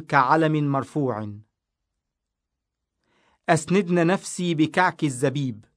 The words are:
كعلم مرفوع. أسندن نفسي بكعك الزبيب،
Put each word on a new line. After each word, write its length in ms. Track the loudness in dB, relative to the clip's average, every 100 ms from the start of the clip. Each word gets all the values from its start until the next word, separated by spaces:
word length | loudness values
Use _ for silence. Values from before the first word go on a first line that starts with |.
| 0
كعلم 640 | 2 4 4 2 0 -2
مرفوع. 640 | -2 -4 -4 -4 -4 -8 -14 -18 _ _ _ _ _ _ _ _ _ _ _ _ _ _ _ _ _ _ _ 0
أسندن 580 | 0 2 0 2 2 2
نفسي 480 | 0 -4 -6 -2 0
بكعك 480 | 0 2 0 0
الزبيب، 640 | -4 -2 -2 -2 -4 -6 -14